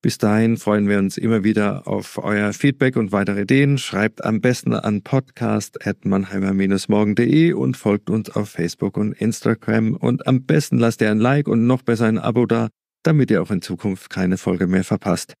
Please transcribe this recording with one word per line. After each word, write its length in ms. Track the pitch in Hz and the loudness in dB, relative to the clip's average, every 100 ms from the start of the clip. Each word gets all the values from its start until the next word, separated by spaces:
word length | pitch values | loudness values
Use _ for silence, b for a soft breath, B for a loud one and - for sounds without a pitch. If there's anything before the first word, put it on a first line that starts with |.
Bis 160 | 117 - | -2 0
dahin 420 | 110 107 113 113 | 0 2 2 0
freuen 300 | - 104 101 | 0 0 2
wir 120 | 101 | 0
uns 180 | 98 - | -2 -2
immer 240 | 113 113 | -2 0
wieder 460 | 101 107 104 95 90 | 2 0 -2 -4 -6
auf 300 | 101 95 - | -8 -6 -10
euer 300 | - 104 104 | -4 -2 -2
Feedback 420 | 98 139 135 131 | -2 -2 0 0
und 160 | 127 107 | 0 0
weitere 320 | 101 98 101 | 0 0 -2
Ideen. 360 | 101 135 139 139 | 0 2 4 0
Schreibt 460 | - 95 110 - | -2 -2 -2 -2
am 160 | - 110 | -4 0
besten 320 | 123 123 - | 0 0 -2
an 280 | 110 - 104 | -2 -2 -4
podcast 840 | - 135 131 - 113 107 - - | 0 -2 -2 -6 -2 -2 -4 -8
at 200 | - 98 | -6 -6
mannheimer 480 | 98 98 95 98 98 | -2 -2 -2 -4 -2
morgen 320 | 98 98 98 - | 0 0 0 0
punkt 320 | 107 104 104 | 2 2 2
de 340 | 120 151 165 | 2 4 4
und 240 | 139 131 127 | 2 -2 -2
folgt 340 | 107 104 - | 0 0 0
uns 200 | 110 107 | -4 -4
auf 200 | - 104 | -6 -6
Facebook 460 | - 85 - 101 - | -4 -6 -4 -6 -2
und 160 | 107 | -4
Instagram. 840 | 98 107 113 117 117 - 110 113 - | -2 -4 -2 -2 -2 0 0 0 0
Und 320 | 120 123 - | -2 -2 2
am 160 | 127 | 0
besten 340 | 131 156 143 127 | 2 0 2 2
lasst 220 | 117 113 | 2 2
ihr 100 | 107 | 0
ein 80 | 107 | 2
Like 300 | 120 139 143 | 2 2 2
und 180 | 117 117 | 2 2
noch 160 | 127 | 2
besser 240 | - 113 113 | 0 0 2
ein 120 | 110 | 0
Abo 280 | - 120 117 | 0 0 2
da, 220 | 117 113 _ _ _ | 2 0 _ _ _
damit 300 | - 156 127 | 2 2 4
ihr 100 | 101 | 2
auch 80 | 85 | 0
in 100 | 98 | -4
Zukunft 480 | - 87 104 95 - | -4 -6 -4 -6 -8
keine 280 | - 92 92 | -4 0 0
Folge 320 | - 90 90 | -2 0 2
mehr 160 | 92 | 0
verpasst. 500 | 90 - - 87 - - | 0 -2 0 -2 -4 -18